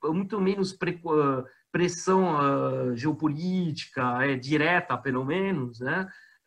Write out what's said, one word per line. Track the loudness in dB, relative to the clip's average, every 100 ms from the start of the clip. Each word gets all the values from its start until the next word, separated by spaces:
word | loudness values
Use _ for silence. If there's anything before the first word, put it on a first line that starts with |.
muito | -2 -2 -2 0
menos | 0 2 -2
pre-, | -2 -4 -4 0
eh, | 2 4 0 -4 _ _
pressão, | 0 0 0 2 4 4 2
eh, | 2 2 0 0 -2 0
geopolítica, | -2 0 0 0 -2 0 0 -4 -6 -2 0 2 0
é, | 0
direta, | 0 2 2 2 0 -4
pelo | -2 -2 0
menos, | -2 0 -2 -4 -6
né, | -4 -4 -6 -12 -20 _